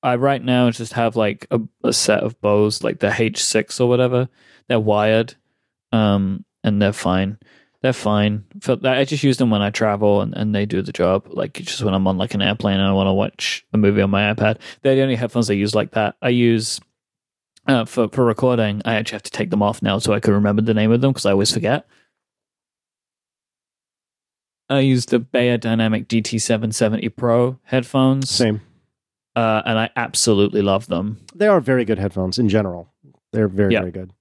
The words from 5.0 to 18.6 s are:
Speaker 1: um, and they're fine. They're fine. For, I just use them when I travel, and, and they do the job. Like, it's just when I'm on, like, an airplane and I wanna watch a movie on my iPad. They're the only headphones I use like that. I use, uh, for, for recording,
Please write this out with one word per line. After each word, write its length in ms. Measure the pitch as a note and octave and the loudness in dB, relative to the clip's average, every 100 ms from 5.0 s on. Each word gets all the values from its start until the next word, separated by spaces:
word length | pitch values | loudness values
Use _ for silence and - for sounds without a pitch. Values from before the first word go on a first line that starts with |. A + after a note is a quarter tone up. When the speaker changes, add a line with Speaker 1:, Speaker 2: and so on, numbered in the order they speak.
| G#2+ A2 A2+ - _ _ _ _ _ | 2 2 0 -8 _ _ _ _ _
Speaker 1:
um, 520 | A2+ G#2+ G2+ G2 F#2+ - _ | 0 2 2 0 -4 -10 _
and 160 | A2 G2+ | -2 0
they're 120 | G2+ | 0
fine. 420 | G#2 - F#2 F#2+ G#2+ _ _ _ _ | 0 -2 0 -2 -6 _ _ _ _
They're 100 | C3 | -2
fine. 520 | B2 G#2+ G#2 G#2 G#2 - G3+ | -2 0 0 0 -2 -10 -10
For, 180 | - A#2 | -4 -2
I 220 | C3+ B2+ | 0 0
just 180 | C3+ D3+ | -2 0
use 140 | C#3 B2+ | 0 2
them 140 | A#2+ | 0
when 100 | G#2 | 2
I 80 | G2+ | 0
travel, 500 | G2+ A2 G#2 G#2 G2+ | -2 -2 2 2 2
and, 120 | G#2 | 0
and 200 | - G#2+ | -4 -2
they 100 | G#2 G#2 | -2 -2
do 140 | - | -4
the 80 | F#3 | -4
job. 360 | - F2+ G2 - | -2 0 0 -2
Like, 320 | - - - | -8 -8 -8
it's 100 | F2 | -12
just 120 | - | -6
when 100 | G#2+ | -2
I'm 120 | F#2+ F#2+ | 0 0
on, 100 | F#2+ | -2
like, 160 | G2 | -4
an 60 | G2+ | -2
airplane 360 | G2 G#2 G#2 G2 | -2 -2 0 0
and 100 | G2 | 0
I 40 | |
wanna 200 | G2 F#2+ | 2 2
watch 520 | F#2+ G#2 - - - _ | 0 -2 -4 -8 -8 _
a 20 | G#2+ | 2
movie 240 | G2+ G#2 | 2 2
on 80 | G2 | 0
my 220 | G2 G#2 | 0 0
iPad. 240 | G#2+ G#2+ A2 - - | 0 -2 -2 -10 -4
They're 120 | C#3 C3+ | 0 2
the 60 | |
only 140 | C3+ A#2+ | 0 -2
headphones 340 | A#2+ A#2+ A2 | -2 -2 -2
I 40 | |
use 200 | G2+ G2+ G#2+ | 0 0 -2
like 160 | G#2+ | -2
that. 240 | - G#2+ - | -2 -2 -2
I 80 | B2 | -2
use, 500 | B2 A#2+ A2+ A2 - _ _ _ _ _ _ _ _ - | 2 2 2 -2 -8 _ _ _ _ _ _ _ _ 0
uh, 160 | C3 | 0
for, 240 | A2 - A2 | 0 -2 -2
for 160 | - | 2
recording, 580 | A#2+ A2 B2+ B2 | 0 2 0 2